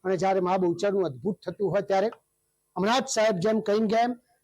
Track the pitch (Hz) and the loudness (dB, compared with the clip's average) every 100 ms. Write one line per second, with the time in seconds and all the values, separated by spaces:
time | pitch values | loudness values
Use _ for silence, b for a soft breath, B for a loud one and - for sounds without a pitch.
0 | 185 185 190 190 180 190 180 170 202 196 | -2 0 2 0 0 0 0 0 -2 0
1 | 170 127 156 196 - 170 196 196 196 190 | -2 -4 -8 -6 -10 -6 -2 -2 0 0
2 | 214 - _ _ _ _ _ - 196 254 | 0 -4 _ _ _ _ _ -4 0 0
3 | 262 220 214 190 202 220 214 208 220 226 | 0 0 2 2 0 0 0 0 2 2
4 | 240 247 _ _ | 0 -2 _ _